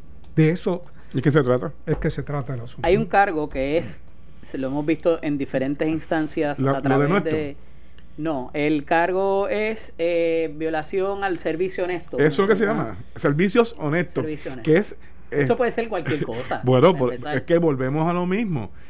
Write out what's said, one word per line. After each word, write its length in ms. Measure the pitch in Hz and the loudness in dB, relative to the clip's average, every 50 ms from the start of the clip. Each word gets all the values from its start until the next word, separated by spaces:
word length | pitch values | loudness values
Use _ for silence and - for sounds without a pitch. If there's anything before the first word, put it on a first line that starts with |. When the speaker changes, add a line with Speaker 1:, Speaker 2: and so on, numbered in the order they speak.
| - - - - - - - | -12 -12 -12 -12 -12 -2 2
Speaker 1:
De 140 | - 156 156 | 4 4 4
eso 340 | 170 180 - 208 180 170 - - - - - - - | 4 2 0 -2 -2 -2 -4 -10 -12 -12 -10 -6 -4
Speaker 2:
¿Y 80 | 135 | 0
qué 100 | 120 156 | 2 4
se 120 | 135 156 131 | 6 6 6
trata? 300 | 123 123 127 - 160 - - - | 6 4 2 0 -2 -6 -6 -4
Speaker 1:
es 120 | - 151 - | -4 -2 -2
que 120 | - 165 | -2 -2
se 140 | - - 139 | -2 -4 -6
trata 300 | - 147 147 127 - 135 | -4 -6 -6 -4 -6 -6
el 80 | 120 | -8
asunto. 260 | 117 123 - - 139 170 | -8 -10 -8 -2 2 4
Speaker 3:
Hay 80 | 185 | 4
un 100 | 214 226 | 4 2
cargo 440 | 175 - 196 202 202 165 151 151 143 | 4 4 4 4 4 2 0 -2 -2
que 280 | - 139 131 139 147 170 | -2 -2 -2 0 0 0
es, 220 | 120 107 - - - - - - - - - - - | 0 -2 -6 -10 -12 -12 -12 -12 -12 -12 -12 -12 -12
se 140 | - - 139 | -8 -6 -4
lo 100 | 131 131 | -4 -2
hemos 180 | 135 147 151 | -2 -2 0
visto 340 | 156 160 147 - 175 165 - | 0 0 2 2 2 2 2
en 160 | - 151 143 139 | 0 -2 -2 -2
diferentes 500 | 139 - - 135 131 135 147 - 160 156 | -2 -2 0 0 0 0 0 0 0 0
instancias 680 | 165 156 - - 170 160 156 151 - 165 156 147 143 135 | 0 -2 -2 -2 0 0 0 -2 -2 -2 -2 0 0 0
Speaker 2:
La, 120 | 131 139 | 0 0
Speaker 3:
a 20 | 139 | 0
Speaker 2:
lo 20 | 135 | 2
de 60 | 131 135 | 2 2
Speaker 3:
través 220 | 135 135 147 147 | 4 4 4 4
Speaker 2:
Nuestro. 260 | 185 202 - 160 156 156 | 2 2 2 0 0 -2
Speaker 3:
de, 200 | 151 143 143 - - - - - - - - - - - - - | -2 -4 -8 -10 -12 -12 -12 -12 -12 -12 -12 -12 -12 -12 -10 -6
no, 320 | 151 160 151 131 123 131 - | -4 -4 -4 -4 -4 -4 -2
el 320 | 151 147 151 156 147 143 | 0 0 2 2 0 0
cargo 640 | - 175 165 170 180 180 185 196 196 196 196 202 - | 2 2 4 4 2 2 2 2 2 2 2 0 0
es, 440 | - 208 214 220 220 214 - - - - | 0 0 -2 -2 -4 -6 -8 -10 -6 -2
eh, 560 | 170 175 175 170 170 165 165 165 160 156 147 151 | -2 0 2 2 2 2 2 0 0 -2 -4 -4
violación 680 | 160 160 160 156 151 - - 190 185 196 202 196 196 | -4 -2 -2 -2 -2 -2 -2 0 0 0 -2 -2 -2
al 120 | 196 175 160 | -2 -2 -2
servicio 440 | - 170 160 160 185 185 - - 180 | -2 -4 -2 0 -2 -2 -2 -2 -2
honesto. 340 | 175 180 170 - - - - | -2 -2 -4 -6 -4 0 2
Speaker 2:
Eso 100 | 143 156 | 4 4
es 100 | 151 - | 4 4
lo 80 | 196 202 | 4 4
que 80 | 220 | 4
se 80 | 190 226 | 4 2
Speaker 3:
Ajá. 100 | 202 226 | 2 0
Speaker 2:
llama, 240 | 208 131 113 98 95 - - - - | 0 -2 -4 -6 -8 -10 -12 -6 -2
servicios 580 | - 151 143 151 185 202 - 240 233 226 - - | 0 2 2 4 2 4 4 4 4 4 0 -4
honestos, 460 | 160 147 147 175 175 - - 147 151 | -2 0 0 0 0 -2 -2 -4 -4
Speaker 3:
Servicio 300 | 156 156 147 - 160 135 | -4 -6 -6 -8 -8 -10
honesto. 180 | 127 - 165 | -2 2 4
Speaker 2:
que 60 | 156 175 | 6 6
es, 140 | 208 - - - - - - - - - | 4 2 -4 -12 -12 -12 -14 -14 -10 -4
eh, 100 | 120 143 | 0 2
Speaker 3:
Eso 160 | 143 131 - - | 2 2 2 2
puede 140 | 247 220 | 2 0
ser 180 | - 240 233 226 | 0 -2 -2 -2
cualquier 340 | 214 180 147 139 156 143 151 | -4 -4 -2 -2 -2 -2 -2
Speaker 2:
<laughs> 20 | |
Speaker 3:
cosa, 360 | 131 113 120 131 - 160 - - | -4 -4 -6 -6 -4 -6 -2 2
Speaker 2:
bueno, 240 | 120 131 127 135 185 180 | 4 6 8 8 6 6
Speaker 3:
para 60 | 143 | 4
Speaker 2:
por, 120 | 127 123 123 | 2 0 -2
Speaker 3:
empezar. 220 | 127 123 147 147 131 | -4 -4 -4 -4 -2
Speaker 2:
es 60 | 127 | 0
que 140 | - 170 170 | 2 2 4
volvemos 520 | 175 160 139 127 131 131 143 156 160 170 | 4 4 2 2 0 0 0 0 0 0
a 40 | 170 | 0
lo 120 | 180 180 | 0 0
mismo. 460 | 180 185 214 240 202 165 127 104 87 - - - - | 0 0 -2 -2 -2 -2 -4 -4 -6 -10 -12 -12 -12